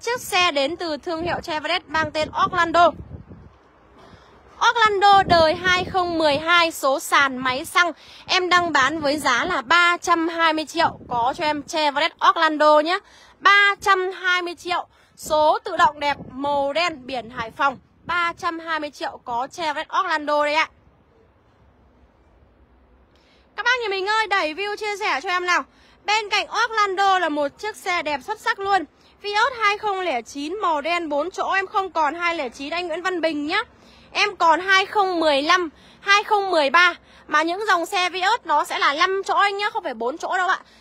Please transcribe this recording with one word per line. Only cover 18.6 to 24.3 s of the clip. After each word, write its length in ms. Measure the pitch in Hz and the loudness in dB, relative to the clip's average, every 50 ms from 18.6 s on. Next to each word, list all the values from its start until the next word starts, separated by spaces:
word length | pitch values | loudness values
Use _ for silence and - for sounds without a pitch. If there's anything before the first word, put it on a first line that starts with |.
| 330 330 320 311 | -6 -6 -6 -6
mươi 120 | 302 294 | -6 -8
triệu 280 | - - 330 - - - - | -10 -10 -10 -10 -10 -10 -10
có 220 | 254 240 233 254 269 | -6 -6 -4 -6 -6
Chevrolet 360 | - - 330 311 277 302 311 - - - | -8 -6 -6 -4 -4 -6 -6 -4 -2 -2
Orlando 460 | 381 359 320 311 294 285 294 294 294 | -2 0 -2 -2 -2 0 0 0 2
đây 80 | 294 294 | 2 0
ạ. 160 | 311 302 - _ _ _ _ _ _ _ _ _ _ _ _ _ _ _ _ _ _ _ _ _ _ _ _ _ _ _ _ _ _ _ _ _ _ _ _ _ _ _ _ _ _ _ _ _ _ _ _ _ _ _ _ _ _ _ _ - | 0 -2 -2 _ _ _ _ _ _ _ _ _ _ _ _ _ _ _ _ _ _ _ _ _ _ _ _ _ _ _ _ _ _ _ _ _ _ _ _ _ _ _ _ _ _ _ _ _ _ _ _ _ _ _ _ _ _ _ _ -10
Các 80 | - 427 | -4 0
bác 160 | 480 508 494 | 0 0 0
nhà 60 | 466 415 | 0 -4
mình 180 | 392 392 370 | -4 -4 -2
ơi, 200 | 403 427 440 440 | 0 0 0 0
đẩy 260 | 359 | 0